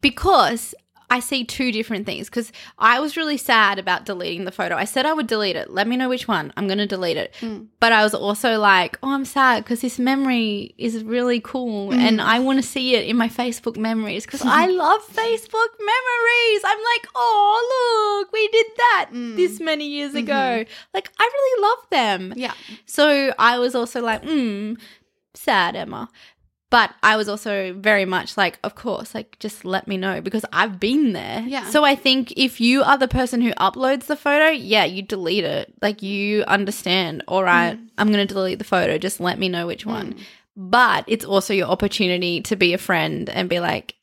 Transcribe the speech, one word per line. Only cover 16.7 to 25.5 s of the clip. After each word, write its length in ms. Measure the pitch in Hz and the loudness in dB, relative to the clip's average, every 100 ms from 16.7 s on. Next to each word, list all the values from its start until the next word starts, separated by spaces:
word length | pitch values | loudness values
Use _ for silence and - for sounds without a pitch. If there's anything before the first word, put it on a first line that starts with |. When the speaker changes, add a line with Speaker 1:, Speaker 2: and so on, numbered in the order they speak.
| 415 453 | 0 0
Speaker 1:
like, 140 | 466 - - | -2 -4 0
"Oh, 1040 | 453 427 415 440 480 523 480 453 427 403 | 2 4 4 2 2 0 2 2 0 -2
look, 100 | 392 | -2
we 160 | 440 427 | -2 2
did 180 | 440 453 440 | 2 2 2
that 320 | 480 392 - | 2 2 0
Speaker 2:
Mm. 240 | 240 240 220 | -8 -8 0
Speaker 1:
this 240 | 359 208 | 0 0
many 260 | 320 302 294 | -4 -4 -4
years 260 | 294 285 | -6 -6
ago." 200 | 285 233 | -6 -2
Speaker 2:
Mm-hmm. 360 | 277 262 233 226 - - | 0 0 -2 -6 -12 -8
Speaker 1:
Like, 160 | 381 - - | -8 -8 0
I 40 | |
really 380 | 453 554 539 494 | 0 2 0 2
love 260 | 403 466 - | 2 0 0
them. 440 | 320 233 190 185 220 | 0 2 -2 -4 -8
Speaker 2:
Yeah. 160 | 254 - - 220 _ | -8 -10 -16 -20 _
Speaker 1:
So 480 | - 294 285 269 - | 4 4 6 2 4
I 180 | 226 247 | 4 4
was 160 | 247 | 0
also 260 | 247 233 254 | 0 -2 -4
like, 220 | 233 220 | -4 -4
"Mm, 540 | - 311 240 202 214 226 - _ _ _ _ | -2 0 0 -4 -8 -10 -14 _ _ _ _
sad, 420 | - - | -8 0